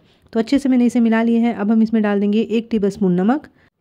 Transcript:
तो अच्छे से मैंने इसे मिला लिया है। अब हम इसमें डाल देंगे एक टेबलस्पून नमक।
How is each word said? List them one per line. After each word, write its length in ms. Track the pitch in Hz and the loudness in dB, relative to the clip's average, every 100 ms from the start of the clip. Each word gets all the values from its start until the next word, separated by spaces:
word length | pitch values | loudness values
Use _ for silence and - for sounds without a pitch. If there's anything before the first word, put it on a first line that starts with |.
| _ _ _ | _ _ _
तो 80 | 226 | -6
अच्छे 180 | 226 277 | -2 0
से 100 | 277 | 2
मैंने 180 | 254 240 | 2 2
इसे 140 | 247 | 2
मिला 220 | 226 226 | 0 0
लिया 180 | 233 233 | 0 0
है। 140 | 233 | 0
अब 160 | 190 202 | -2 0
हम 100 | 226 | 0
इसमें 200 | 220 226 | 2 0
डाल 180 | 208 202 | 0 0
देंगे 200 | 202 214 | 0 -2
एक 260 | 220 226 226 | -2 -4 -2
टेबलस्पून 420 | 220 196 196 190 | -2 -2 -2 0
नमक। 360 | 180 196 294 - _ _ _ | 0 0 -2 -6 _ _ _